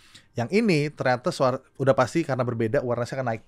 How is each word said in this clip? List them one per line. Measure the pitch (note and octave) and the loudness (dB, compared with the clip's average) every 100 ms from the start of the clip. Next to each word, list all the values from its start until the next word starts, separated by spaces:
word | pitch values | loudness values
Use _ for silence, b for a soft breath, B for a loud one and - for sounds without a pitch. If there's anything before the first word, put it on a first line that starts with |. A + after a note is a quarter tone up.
| b b b | b b b
Yang | - A#3 A#3 | -6 -2 0
ini | A3+ D3+ D3 | 2 2 0
ternyata | - C3 B2 F3+ E3+ | -2 -2 0 -2 0
suara, | C3 B2+ _ - | 0 0 _ -2
udah | C3+ | 2
pasti | B2+ A#2+ E3 | 4 2 0
karena | D3 B2+ A#2+ | -2 -2 -2
berbeda, | A#2 A2+ C3+ | -2 0 0
awareness-nya | B2 A#2+ A#2+ C3+ | -2 -4 -4 -4
akan | A#2+ | -4
naik | A2+ | -6